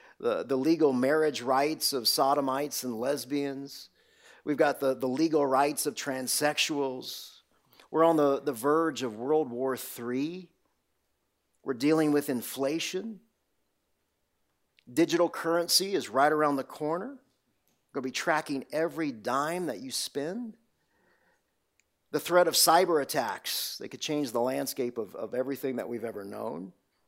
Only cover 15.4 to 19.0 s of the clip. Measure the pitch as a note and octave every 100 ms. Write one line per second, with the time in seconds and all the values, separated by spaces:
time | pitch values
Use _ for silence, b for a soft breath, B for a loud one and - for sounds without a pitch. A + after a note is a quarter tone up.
15.4 | E3 E3+ E3+ - G3 F3+ A2 A#2+ D3 D3+
16.4 | D3+ C#3 B2+ - D3+ E3 A#3 C#4 _ _
17.4 | _ _ _ _ _ C#3 C3 - - D#3
18.4 | D#3 C#3 - D3+ E3 C#3+